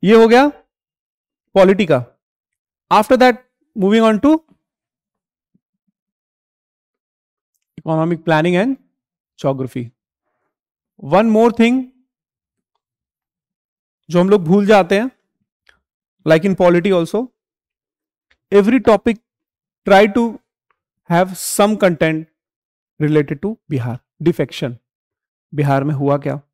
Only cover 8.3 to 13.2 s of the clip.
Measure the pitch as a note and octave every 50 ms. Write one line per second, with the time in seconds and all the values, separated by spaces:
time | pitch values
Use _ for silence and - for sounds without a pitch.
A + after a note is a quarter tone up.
8.3 | D#3+ D3+ D#3 F3 F3+ F3 G3+ C4 C4+ - _ _ _ _ _ _ _ _ _ _
9.3 | _ _ - C3+ C3+ C3 C3 B2 - B2+ A#2+ A#2 _ _ _ _ _ _ _ _
10.3 | _ _ _ _ _ _ _ _ _ _ _ _ _ _ - C3+ D3 F#3 A3 A#3
11.3 | G#3+ G#3+ A3+ A#3+ G#3+ - A#3 A#3 B3 C4 B3+ - _ _ _ _ _ _ _ _
12.3 | _ _ _ _ _ _ _ _ _ _ _ _ _ _ _ _ _ _